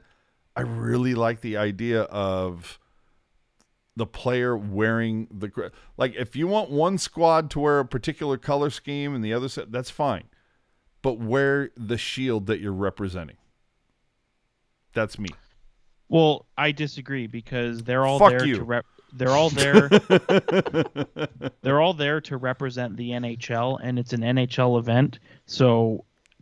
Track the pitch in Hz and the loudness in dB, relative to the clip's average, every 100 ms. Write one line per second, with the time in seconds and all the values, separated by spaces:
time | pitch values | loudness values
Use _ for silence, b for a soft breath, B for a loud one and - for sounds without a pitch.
0 | _ _ _ _ _ - 123 113 117 120 | _ _ _ _ _ -8 -6 -4 -2 0
1 | 127 120 117 113 113 104 107 95 117 113 | 0 0 0 -2 -6 -2 -2 -2 -2 0
2 | 104 101 98 92 92 85 85 - _ _ | -2 -4 -2 -2 -4 -8 -16 -20 _ _
3 | _ _ _ _ _ _ _ _ _ - | _ _ _ _ _ _ _ _ _ -8
4 | 110 - 127 123 123 117 104 98 110 113 | -8 -4 -2 0 0 -2 -4 0 0 2
5 | 113 110 110 101 101 - 90 b b - | 0 -4 -6 -10 -10 -8 -10 b b -4
6 | 131 120 120 131 170 208 170 143 170 190 | -4 -2 -8 -4 0 0 0 0 0 0
7 | - - 165 160 156 151 147 143 127 131 | -4 2 4 4 2 0 2 2 0 -4
8 | - 143 147 135 - 143 147 - - 143 | -6 -6 -4 -4 0 0 0 -4 -8 -6
9 | 143 135 107 117 131 - 104 120 123 - | -4 -4 -2 -2 -4 -8 -8 -8 -10 -4
10 | 147 95 - _ _ _ _ _ _ _ | -2 -2 -8 _ _ _ _ _ _ _
11 | 135 113 110 131 139 139 139 - 107 117 | -4 -4 -2 0 2 0 -4 -10 -6 -6
12 | - - 131 110 98 107 101 95 98 - | -6 -4 -2 -2 -2 -4 -4 -4 -4 -4
13 | 98 90 78 - _ _ _ _ _ _ | -8 -8 -12 -18 _ _ _ _ _ _
14 | _ _ _ _ _ _ _ _ _ 117 | _ _ _ _ _ _ _ _ _ -4
15 | 107 - 95 - _ _ - _ _ _ | -4 -6 -12 -12 _ _ -20 _ _ _
16 | _ 165 156 143 - - 151 147 147 - | _ 4 4 2 -6 -2 -2 -2 -6 -8
17 | 127 135 113 117 113 123 120 117 113 127 | -8 -8 -6 -10 -8 -4 -4 -6 -2 0
18 | 135 135 - 123 131 110 117 120 - _ | 2 6 6 6 0 -2 -2 -6 -6 _
19 | _ 127 127 139 160 139 139 143 143 196 | _ -4 2 4 4 2 6 6 8 4
20 | - 185 - 190 - 190 165 156 - 143 | 6 2 4 2 4 0 2 -2 -2 -4
21 | 139 - 151 - 135 - 131 143 165 160 | -8 -6 -8 -8 -12 -6 0 4 2 2
22 | 143 156 - 131 127 127 135 123 123 117 | -2 -2 -6 -6 -6 -4 -6 -6 -8 -8
23 | 120 120 120 117 - 117 123 131 123 123 | -8 -6 -6 -8 -6 -4 -2 -4 -4 -4
24 | 120 120 117 127 123 - 127 120 117 120 | -4 -2 0 0 0 2 2 2 4 4
25 | 143 - b b - - 127 117 113 107 | 4 0 b b -14 4 6 6 2 -2
26 | - _ _ _ | -10 _ _ _